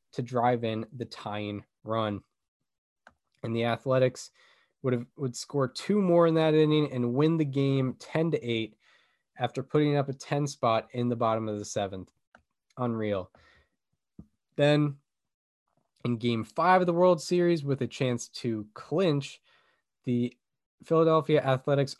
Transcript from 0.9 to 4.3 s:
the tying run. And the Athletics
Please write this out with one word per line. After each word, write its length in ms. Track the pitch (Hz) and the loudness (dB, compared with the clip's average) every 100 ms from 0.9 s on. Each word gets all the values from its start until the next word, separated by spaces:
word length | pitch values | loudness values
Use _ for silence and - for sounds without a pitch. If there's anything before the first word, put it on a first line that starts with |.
| 127 | -10
the 80 | |
tying 580 | 117 - 113 104 104 104 - _ | -12 -10 -10 -6 -6 -8 -12 _
run. 380 | 107 113 110 101 - _ _ _ _ _ _ _ - _ _ _ | -6 -2 -2 -4 -8 _ _ _ _ _ _ _ -20 _ _ _
And 120 | 117 | -6
the 120 | 113 117 | -2 -2
Athletics 640 | 117 139 131 127 127 - | -2 0 2 2 -2 -18